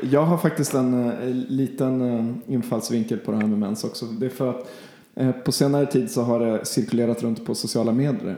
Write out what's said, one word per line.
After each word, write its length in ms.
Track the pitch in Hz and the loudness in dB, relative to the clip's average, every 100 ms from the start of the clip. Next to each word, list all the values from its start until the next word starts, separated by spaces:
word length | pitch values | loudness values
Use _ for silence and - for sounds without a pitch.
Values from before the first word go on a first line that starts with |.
Jag 220 | 131 139 | 2 4
har 160 | 160 170 | 4 4
faktiskt 360 | 160 - 139 | 2 0 0
en, 360 | 139 127 123 120 | 2 2 2 0
eh, 20 | 117 127 127 127 | -2 -2 -4 -2
liten, 520 | 131 131 - 131 127 123 117 | 0 0 0 0 0 0 0
eh, 360 | 117 117 - | -2 -4 -4
infallsvinkel 640 | 131 117 117 - 117 110 107 | -2 0 -2 0 -2 0 -2
på 120 | - | -2
det 40 | 107 | 0
här 100 | 107 | 2
med 120 | 104 | 2
mens 260 | 101 107 | 0 -2
också. 220 | 120 - 113 | -6 -8 -8
Det 200 | 107 127 | -4 -4
är 40 | |
för 200 | - 131 | -2 -2
att, 200 | 120 - - - - - - | -4 -8 -16 -20 -20 -12 0
eh, 140 | 131 | 0
på 220 | 127 - | 0 0
senare 340 | - 143 143 139 | 2 4 4 2
tid 240 | 135 110 | 2 0
så 120 | 127 | 0
har 180 | 120 120 | 2 2
det 240 | 117 107 - | 2 0 0
cirkulerat 560 | - 110 117 117 117 | -2 0 2 2 0
runt 240 | 117 110 - | -2 -4 -4
på 80 | |
sociala 380 | 110 113 120 113 | -4 -2 0 2
medier, 440 | 120 147 123 98 | 2 2 0 -4